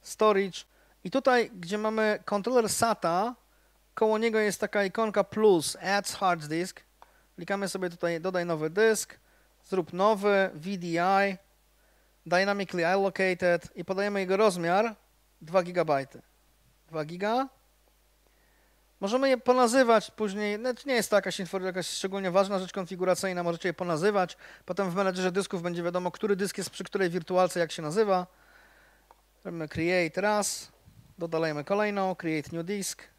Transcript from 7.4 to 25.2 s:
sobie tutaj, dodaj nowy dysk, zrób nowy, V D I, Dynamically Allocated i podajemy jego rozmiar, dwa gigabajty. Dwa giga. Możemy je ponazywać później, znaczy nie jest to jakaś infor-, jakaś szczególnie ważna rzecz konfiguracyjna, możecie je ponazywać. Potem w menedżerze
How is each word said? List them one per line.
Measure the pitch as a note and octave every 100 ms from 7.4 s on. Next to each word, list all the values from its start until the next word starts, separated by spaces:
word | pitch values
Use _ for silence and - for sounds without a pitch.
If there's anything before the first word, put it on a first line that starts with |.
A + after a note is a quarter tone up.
| E3+ G3 G3
sobie | F#3+ F3+
tutaj, | E3+ E3+ E3
dodaj | F3+ F3+ F3
nowy | D#3+ D#3
dysk, | F3 A3 G#3+ - - _ _ _ _
zrób | _ F#3+ D#3+
nowy, | F3 G3+ G#3+ G#3 G3+ F#3+
V | D#3 E3+ G3+
D | F3
I, | E3 F3+ G3 G3 F#3+ _ _ _ _ _ _ _ _ -
Dynamically | F3+ G3 G3+ F#3 F3+ E3
Allocated | G3 G3 - F#3+ F3+ F3+ F3 - -
i | E3+
podajemy | F#3+ G3+ G3+
jego | F#3 F#3+
rozmiar, | A3 F3+ E3+ F#3 A3+ G#3 _ _ _ _
dwa | D#3 F#3
gigabajty. | F3 F3+ D#3+ C#3 C3+ A#2+ _ _ _ _ _ _ _
Dwa | D#3+ D3+
giga. | F3 G3+ A#3+ C4+ _ _ _ _ _ _ _ _ _ _ _ _ _ _ _
Możemy | G3 B3 C4+
je | B3+
ponazywać | B3 B3+ A#3+ B3+ A#3+ A3+ -
później, | - G#3+ G3 G#3 G#3
znaczy | B3 A#3+ C#4+
nie |
jest | B3+ G3
to | G3+
jakaś | F#3+ -
infor-, | F3+ G3 F#3
jakaś | F#3 F3
szczególnie | - G3 G3 F#3+
ważna | F3+ G3 G3
rzecz | F#3
konfiguracyjna, | - F3+ F#3 F3+ F3+ G3 F3+
możecie | F3 E3+ F#3
je |
ponazywać. | E3 F3+ D#3+ F#3+ G3+ F3+ - - - -
Potem | F3+ G3
w | F3
menedżerze | F#3+ F3+